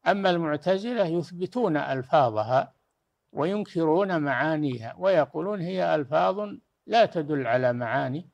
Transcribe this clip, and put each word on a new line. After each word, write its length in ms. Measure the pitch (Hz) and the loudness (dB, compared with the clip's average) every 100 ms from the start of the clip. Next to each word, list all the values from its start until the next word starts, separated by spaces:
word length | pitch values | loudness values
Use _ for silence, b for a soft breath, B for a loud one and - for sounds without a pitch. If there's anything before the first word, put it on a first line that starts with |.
| 170 | 2
أما 240 | 196 190 | 2 2
المعتزلة 760 | 175 165 147 180 190 226 240 180 | 2 0 -2 0 -2 -2 -2 0
يثبتون 680 | 170 160 175 180 247 214 151 | -2 -6 -8 -6 -2 0 0
ألفاظها 960 | 139 135 127 160 123 107 107 131 - _ _ _ _ _ _ | -2 -4 2 4 4 0 2 0 0 _ _ _ _ _ _
وينكرون 880 | - 160 208 202 170 160 165 196 170 | -6 -4 -4 -4 -2 2 2 2 0
معانيها، 760 | 143 123 151 156 147 123 113 127 | 0 0 0 0 -2 -6 -10 -2
ويقولون: 640 | 185 175 135 156 180 208 | 2 4 2 -2 -6 -6
"هي 340 | 170 185 170 | -4 -2 0
ألفاظ 460 | 156 135 156 185 190 208 202 _ _ - | 0 0 0 0 -2 -8 -12 _ _ -2
لا 200 | 226 208 | 2 2
تدل 400 | 175 147 147 120 | 0 -2 -2 0
على 260 | 127 127 | 2 2
معاني 560 | 120 117 131 135 143 180 | 0 -2 -2 -2 -6 -10